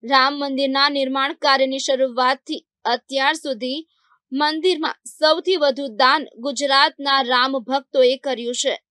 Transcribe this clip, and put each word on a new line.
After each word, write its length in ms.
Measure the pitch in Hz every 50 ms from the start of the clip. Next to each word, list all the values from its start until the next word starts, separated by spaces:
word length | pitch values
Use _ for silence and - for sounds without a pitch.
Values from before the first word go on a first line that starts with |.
| -
રામ 300 | 226 277 262 262 269 285 285
મંદિરના 500 | 285 277 269 262 277 269 262 269 277 294
નિર્માણ 440 | 285 285 269 262 262 269 269 277 320
કાર્યની 460 | _ - 294 269 269 269 262 262 269
શરૂઆતથી 880 | 262 - 277 247 269 262 240 233 254 254 269 269 _ - 311 262 _ _ _ _ _
અત્યાર 500 | - 240 247 _ _ 262 269 269 277 320
સુધી 540 | 320 - 294 262 208 247 254 262 302 320 _ _ _ _ _ _ _ _ _ 254
મંદિરમાં 640 | 269 294 302 311 320 302 370 359 302 320 302 - _ _
સૌથી 500 | - - - 302 302 311 330 - 359 381
વધુ 300 | 359 294 285 262 247 285 277
દાન 340 | 220 202 262 254 277 311 269 - _ 220
ગુજરાતના 840 | 233 285 277 233 285 277 269 269 285 311 302 _ 277 277 277 269 269
રામ 300 | 240 254 247 247 269 269 269
ભક્તોએ 580 | 220 - 262 277 277 _ _ 277 254 247 262
કર્યું 380 | 262 - 285 254 220 240 233 247
છે. 200 | 240 - 269 214 - _ _